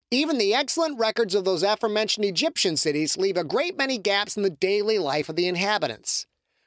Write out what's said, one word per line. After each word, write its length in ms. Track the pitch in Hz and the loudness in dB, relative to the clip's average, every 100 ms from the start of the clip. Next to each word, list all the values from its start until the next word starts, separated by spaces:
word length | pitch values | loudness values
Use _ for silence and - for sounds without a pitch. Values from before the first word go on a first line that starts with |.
| - | -4
Even 280 | 247 311 277 | 0 0 2
the 160 | 202 | 2
excellent 440 | 233 285 - 320 269 | 2 0 0 0 0
records 360 | 220 220 220 | -2 0 0
of 100 | 202 | 0
those 180 | 185 180 | 0 2
aforementioned 640 | 196 214 226 214 220 - | 2 0 0 0 0 0
Egyptian 520 | 202 165 311 - 190 151 | -2 0 -2 0 0 0
cities 400 | 156 147 156 - | 0 0 0 0
leave 200 | 190 175 | 0 0
a 80 | |
great 320 | 156 214 339 294 | 0 0 -2 -2
many 220 | 269 254 | -2 0
gaps 380 | 196 202 208 - | 0 0 0 0
in 60 | |
the 80 | 196 | -2
daily 480 | 151 190 208 208 214 | 0 0 2 2 2
life 300 | 151 143 147 | 2 0 -2
of 80 | 160 | 0
the 120 | 175 | 0
inhabitants. 800 | 175 196 208 147 110 - - - _ _ _ | 0 0 0 0 -4 -6 -6 -6 _ _ _